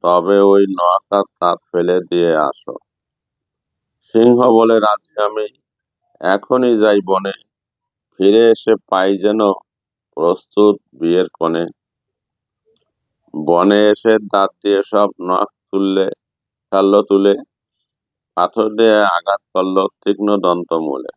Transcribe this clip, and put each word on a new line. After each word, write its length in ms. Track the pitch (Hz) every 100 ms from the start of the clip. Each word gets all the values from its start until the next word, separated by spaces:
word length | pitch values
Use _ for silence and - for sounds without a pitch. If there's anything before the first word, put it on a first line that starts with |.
তবে 380 | 87 87 87 101
ওই 260 | 98 98 98
নখ 480 | 92 87 95 _
আর 100 | 101 98 _
দাঁত 180 | 87 87 _
ফেলে 280 | 90 87 90
দিয়ে 360 | 82 87 85 78
আসো।" 400 | 71 - - - _ _ _ _ _ _ _ _ _ _ _ _
সিংহ 480 | _ 113 120 120 127
বলে, 300 | 113 113 113
"রাজি 420 | 107 104 _ -
আমি, 260 | 104 107 107 _ _ _ _ _ _ _
এখনই 580 | 87 98 - 127 123 113
যাই 200 | 107 104 92
বনে, 260 | 95 98 95 _ _ _ _ _ _ _ _
ফিরে 340 | 95 107 117
এসে 240 | 113 - 107 _
পাই 280 | 95 95 101
যেন 200 | 101 107 104 95 _ _ _ _ _
প্রস্তুত 600 | - 85 92 _ - 104 101 _
বিয়ের 340 | 65 82 87 92 _
কনে।" 260 | 82 82 85 - _ _ _ _ _ _ _ _ _ _ _ _ _ _ _ 78 76
বনে 440 | 85 95 101 104
এসে 280 | 107 117 110 104
দাঁত 180 | 98 98 _
দিয়ে 200 | 104 101
সব 280 | 98 104 101 -
নখ 260 | 87 92 104
তুললে, 640 | _ _ 98 98 95 95 - _ _ _ _ _
ফেললো 320 | 98 98 101
তুলে, 320 | 101 98 101 98 - _ _ _ _ _ _ _ _
পাথর 360 | - - - 110 107
দিয়ে 200 | 113 107
আঘাত 440 | 101 85 98 98 _
করলো 340 | 95 92 95 95 _
তীক্ষ্ণ 320 | - 98 104 101
দন্ত 360 | 92 87 85
মূলে। 360 | 82 78 69 62